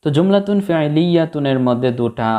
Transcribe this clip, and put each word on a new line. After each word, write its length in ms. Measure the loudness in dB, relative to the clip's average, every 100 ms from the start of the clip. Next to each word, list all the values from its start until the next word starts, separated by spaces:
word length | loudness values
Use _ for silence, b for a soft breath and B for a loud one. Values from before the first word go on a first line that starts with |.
| 0
তো 20 |
জুমলাতুন 480 | 0 2 2 2 -2
ফি'লিয়াতুনের 960 | 0 -2 0 0 2 2 0 -2 -2 0
মধ্যে 300 | 0 0 -2
দুটা 380 | -2 -4 -2 -2